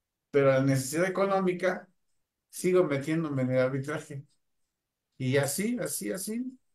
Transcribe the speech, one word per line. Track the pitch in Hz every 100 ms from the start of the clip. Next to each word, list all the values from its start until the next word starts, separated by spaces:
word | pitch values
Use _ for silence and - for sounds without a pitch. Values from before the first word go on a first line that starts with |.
| _ _ _
pero | 139 139
a | 135
la |
necesidad | 135 135 127 156 185
económica | 185 196 190 185 180 185 196 - _ _ _ _ _ _
sigo | - 180 185
metiéndome | 156 139 143 160 160 135
en | 127
el | 127
arbitraje". | 131 135 135 151 - 139 - _ _ _ _ _ _ _ _ -
Y | 131 139
así, | 139 - 214 247
así, | - - 202
así, | 190 196 226 254 - _